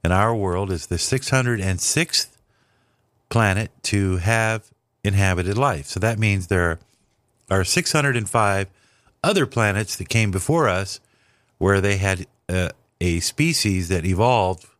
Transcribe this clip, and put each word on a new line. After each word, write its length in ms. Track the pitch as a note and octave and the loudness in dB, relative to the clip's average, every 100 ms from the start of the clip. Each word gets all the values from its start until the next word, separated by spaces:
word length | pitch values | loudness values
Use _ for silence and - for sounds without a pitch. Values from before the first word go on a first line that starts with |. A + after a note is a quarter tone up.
and 100 | E2+ | 2
our 240 | F#2 G#2+ A#2 | 2 2 0
world 340 | G2 F2 G2 | -2 -2 -2
is 180 | F2 - | -6 -4
the 100 | F2 | -4
six 320 | - C3 - | -2 -4 0
hundred 320 | C3 B2 A2+ | 0 0 -2
and 180 | F#2+ F2+ | -2 -2
sixth 560 | - - E3+ - - _ _ _ _ _ _ _ _ _ _ | -2 -2 -2 -2 -4 _ _ _ _ _ _ _ _ _ _
planet 400 | A#2 G#2+ F#2+ G#2+ _ | 0 2 0 -4 _
to 340 | - G2+ G2 F#2 | -2 0 0 0
have 520 | F2+ A2+ A2 A2 _ _ _ _ | 0 0 0 -2 _ _ _ _
inhabited 540 | G2+ G2 G2 F2+ F2+ G#2 | 0 2 2 2 0 0
life. 300 | C#3 D#2+ C#2+ | 0 -2 -6
So 120 | - | -2
that 200 | A2 A2 | -2 2
means 300 | A2 G2+ F2+ | 0 0 0
there 300 | F#2+ F2 E2 _ _ _ _ _ _ _ | 0 0 -2 _ _ _ _ _ _ _
are 140 | F#2+ | 0
six 280 | F2+ - F3 | 2 -2 0
hundred 220 | D#3 C#3+ | 0 0
and 140 | A#2+ G#2 | 0 -2
five 400 | A#2 G#2 G2 F#2+ _ _ _ _ _ | 0 2 0 -4 _ _ _ _ _
other 240 | - G3 C3+ | 0 2 0
planets 500 | B2 G#2+ G2+ A2 - | 2 2 0 -4 -8
that 140 | F#2+ | -2
came 200 | A#2 G#2+ | 0 0
before 380 | F#2 - E3 B2+ | 0 0 2 2
us 320 | F#2 F#2+ - _ _ _ _ _ _ | 0 -4 -10 _ _ _ _ _ _
where 240 | F#2 G2 | 2 2
they 160 | G2 G2 | 2 0
had, 300 | G2 F#2 - _ - | 0 -2 -6 _ -4
uh, 180 | F#2 F2+ - _ _ | -2 -2 -6 _ _
a 200 | F2 E2+ | -2 0
species 680 | - - D#3+ D#3+ G#2 F#2 E2+ | -2 0 0 0 0 -2 0
that 160 | F#2 | -2
evolved 600 | F2 F2+ A#2 A#2+ F#2 F#2+ - | 0 2 4 4 2 -2 -10